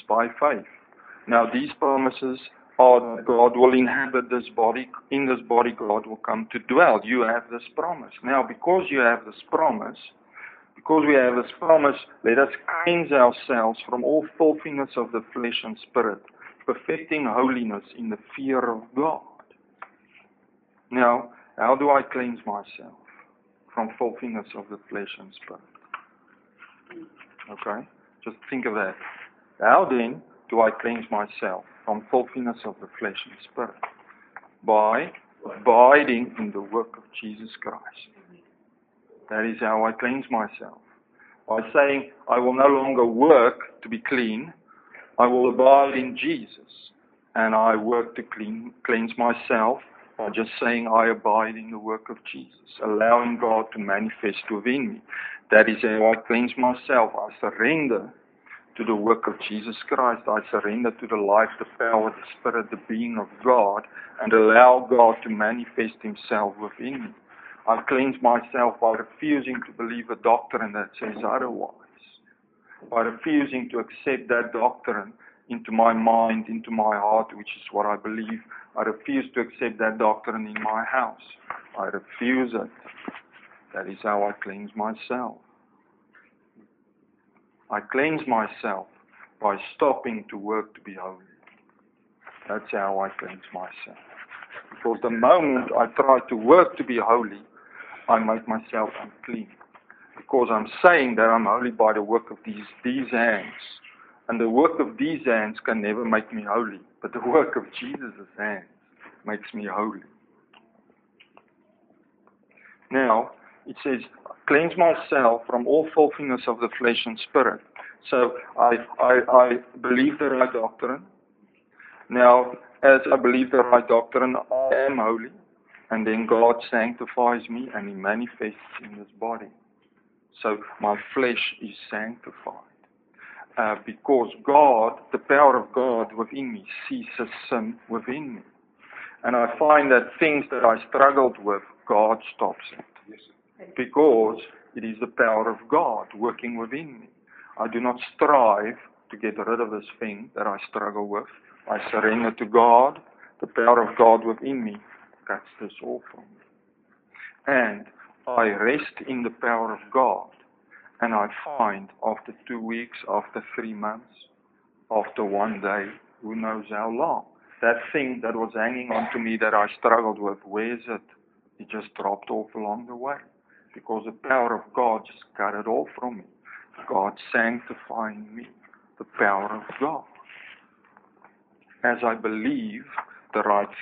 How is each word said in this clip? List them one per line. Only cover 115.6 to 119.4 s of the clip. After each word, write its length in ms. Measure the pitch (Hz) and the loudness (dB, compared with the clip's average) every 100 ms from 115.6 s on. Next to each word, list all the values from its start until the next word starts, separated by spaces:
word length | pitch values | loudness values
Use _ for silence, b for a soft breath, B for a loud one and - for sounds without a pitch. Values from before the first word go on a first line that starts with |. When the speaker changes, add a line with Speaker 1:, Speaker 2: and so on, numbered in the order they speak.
| 123 | 2
Speaker 1:
all 200 | 147 156 | 2 2
filthiness 480 | 156 147 - 143 123 127 | 2 2 2 -6 -4 -4
of 140 | 117 | -4
the 100 | 117 - | -4 -2
flesh 260 | 120 113 | -2 -2
and 140 | - 113 | -4 -10
spirit." 420 | - 147 120 92 _ - B B - | -2 2 2 0 _ -20 B B -2
So 280 | 131 123 - - - | 2 2 0 -8 2
I, 200 | 120 117 - - | 2 2 -4 -2
I, 220 | 123 127 120 | 4 4 6
I 280 | 127 | 6